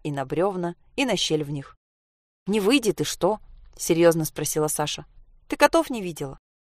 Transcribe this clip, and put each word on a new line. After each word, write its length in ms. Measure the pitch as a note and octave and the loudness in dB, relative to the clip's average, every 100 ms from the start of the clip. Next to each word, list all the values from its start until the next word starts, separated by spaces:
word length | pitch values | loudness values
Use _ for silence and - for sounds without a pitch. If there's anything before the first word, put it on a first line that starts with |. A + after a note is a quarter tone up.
и 80 | D#3 | -2
на 140 | C#3+ C3+ | -6 -4
бревна, 500 | D3+ F#3+ F#3 F3 F3 _ - | -2 0 -2 -6 -8 _ -2
и 80 | C4+ | 0
на 120 | F3+ | 0
щель 260 | - D#3 | 0 -2
в 80 | C#3+ | -2
них. 240 | D3 - - _ _ _ _ _ _ - | -8 -12 -20 _ _ _ _ _ _ -4
"Не 140 | G#3+ | 0
выйдет, 400 | F#3+ C#4 G#3+ D#3 | 4 4 2 -2
и 20 | |
что?" 360 | D3 - F3+ G#3+ - - - - | -4 0 0 0 -8 -20 -20 -8
серьезно 480 | - E3 E3+ E3 | 0 4 6 4
спросила 440 | D#3 - D3+ D#3 D3+ | 0 -4 -4 -2 -2
Саша. 380 | - D3+ - - - - - - | -2 -4 -6 -12 -20 -20 -20 -10
"Ты 100 | C#4+ | 2
котов 320 | D4 E4 D#4 | 4 4 0
не 120 | A#3+ | -4
видела? 380 | F3+ D#3 C#3 C#3 _ _ _ | -6 -8 -10 -10 _ _ _